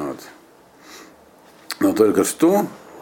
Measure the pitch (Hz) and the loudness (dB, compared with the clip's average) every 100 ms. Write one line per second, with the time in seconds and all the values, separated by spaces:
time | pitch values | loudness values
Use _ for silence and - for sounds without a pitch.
0 | 71 65 - - - _ _ _ - - | -8 -12 -16 -20 -20 _ _ _ -20 -20
1 | - - _ _ - - - - - - | -20 -20 _ _ -20 -20 -16 -4 -2 2
2 | 107 95 95 - 165 202 - - - - | 2 2 -2 0 0 2 -2 -8 -20 -20